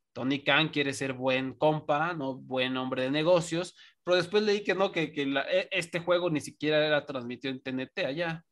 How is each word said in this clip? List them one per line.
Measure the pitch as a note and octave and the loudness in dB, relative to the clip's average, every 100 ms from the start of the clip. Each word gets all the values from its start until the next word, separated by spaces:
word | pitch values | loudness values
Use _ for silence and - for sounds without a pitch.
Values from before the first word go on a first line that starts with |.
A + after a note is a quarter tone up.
| _ | _
Tony | A#2+ B2+ C#3 | -6 -2 0
Khan | - C#3+ D#3+ | 4 4 4
quiere | D3 C#3 | 0 -2
ser | B2 C3+ | -2 -4
buen | B2+ C3 C3 C3 | -2 0 0 0
compa, | - D3+ D#3 D3+ D3 E3+ | 0 2 2 0 0 0
¿no? | E3 C3+ C3+ | -2 -6 -8
Buen | C3+ C3 B2+ C3 | -6 -2 0 -2
hombre | B2+ C3 | -2 -2
de | C3 | 0
negocios. | D3 D#3+ F3 E3 E3 F3+ - - _ | 2 4 4 2 -4 -6 -10 -20 _
Pero | F3 F3+ | 0 0
después | E3+ G#3+ | 2 0
leí | G#3+ G#3 | 2 0
que | G#3 | 0
no, | F#3 G3 | 0 0
que, | F3 D#3 | 0 -2
que | D3 C#3 | -2 0
la, | C#3 - | 0 2
e-, | F#3 - | 0 0
este | F#3 E3+ F3 | -4 -4 -4
juego | F3 F3+ F3 | 2 2 2
ni | D3 | -2
siquiera | - - D3+ D3+ D3+ | -4 -4 2 4 4
era | D3 | 2
transmitido | C#3+ C3 A#2+ A#2+ C3+ | 0 -8 -8 -8 -6
en | B2+ | -6
T | C3+ | -6
N | B2+ C3 | -6 -6
T | G3 C#3 | -4 -4
allá. | D#3 E3+ E3 _ | -2 -4 -6 _